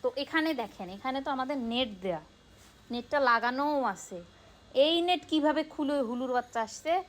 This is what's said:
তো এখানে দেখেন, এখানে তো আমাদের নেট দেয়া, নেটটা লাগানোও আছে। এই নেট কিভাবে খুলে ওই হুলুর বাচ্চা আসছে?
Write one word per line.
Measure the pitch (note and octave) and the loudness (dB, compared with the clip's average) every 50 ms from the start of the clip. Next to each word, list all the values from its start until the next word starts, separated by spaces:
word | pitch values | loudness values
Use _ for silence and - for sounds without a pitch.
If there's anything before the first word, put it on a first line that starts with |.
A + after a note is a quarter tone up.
তো | - B3+ - C4+ | -2 -2 -2 -2
এখানে | C#4 - - D#4+ D#4 D#4+ D#4 B3 | -6 0 0 0 2 2 0 -2
দেখেন, | A3+ G3 - - G3 F3 F#3+ | -4 -6 -8 -12 -10 -10 -10
এখানে | G3+ - C4 C4 C#4 C4+ | -6 -6 -4 -4 -2 -2
তো | D#4 C#4 | -2 -2
আমাদের | B3+ C4 C4 D4 C#4 A#3+ A3+ | -2 -2 -2 -2 -4 -2 -2
নেট | A#3 B3 C4 A3+ G3+ F3+ F#3 | 0 -2 -2 -2 -4 -6 -4
দেয়া, | F#3+ E3+ D#3 D#3 - - - - - - - - - - - - - | -4 -4 -4 -6 -14 -20 -20 -20 -20 -20 -20 -20 -20 -20 -20 -12 -8
নেটটা | A#3 A#3+ A#3+ - D4+ C#4+ C#4 B3 | -8 -8 -4 -2 0 4 4 6
লাগানোও | A#3 A#3 A3 A#3+ B3+ C4 C#4+ D4 D4+ C#4 B3+ A3 F#3+ | 4 4 4 0 0 0 0 2 2 2 0 0 -2
আছে। | - - - F#3+ F3 F3 - - - - - - - - - - B3 C#4 | -4 -10 -12 -12 -14 -14 -16 -20 -20 -20 -20 -20 -20 -20 -2 4 4 4
এই | D#4 E4 E4+ E4+ | 6 4 2 2
নেট | F4+ F4+ D#4+ - - | 2 0 0 0 0
কিভাবে | D#4 D#4 C#4+ D4+ C#4+ D#4 D#4 D#4 - | 0 2 4 4 2 2 -2 -4 -4
খুলে | - D4+ C4+ D4 C#4+ | -4 -2 0 0 0
ওই | C4 G#3+ | 0 -2
হুলুর | B3 B3 C4 B3+ B3+ | -2 -4 -2 0 0
বাচ্চা | B3 A#3+ - - A#3 A3+ | 0 -2 -2 -4 -4 -4
আসছে? | G#3+ - - - D#4 E4+ F#4+ F#4 | -4 -8 -8 -2 0 0 0 0